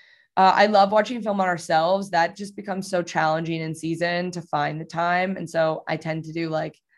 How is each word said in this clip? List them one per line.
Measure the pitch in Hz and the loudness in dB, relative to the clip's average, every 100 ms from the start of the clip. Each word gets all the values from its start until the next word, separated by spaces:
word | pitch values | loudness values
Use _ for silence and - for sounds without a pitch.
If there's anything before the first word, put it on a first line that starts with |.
| _ _ _ - | _ _ _ 2
uh, | 190 | 4
I | - 208 | 6 6
love | 208 196 | 6 6
watching | 214 214 240 | 4 2 -2
film | 214 202 | -4 -2
on | 185 | 0
ourselves. | 175 - 160 170 196 196 | -2 0 2 2 0 0
That | 175 170 - | 0 0 -2
just | 202 - | -12 -10
becomes | 202 190 190 | -8 -6 -4
so | 180 | -2
challenging | 175 165 156 160 165 165 | -2 0 0 0 -2 -4
in | 160 | -4
season | 160 160 165 170 175 180 | -6 -6 -2 -2 -2 -4
to | 175 | -8
find | 165 151 147 156 | -4 -2 -2 -4
the | |
time. | 165 165 170 180 185 190 | -8 -2 0 0 0 -4
And | 165 | -4
so | 165 160 160 - | 0 0 0 -4
I | 160 | -6
tend | 160 160 | -4 -6
to | 156 | -6
do, | 160 165 | -6 -4
like, | 156 156 - _ | -4 -6 -10 _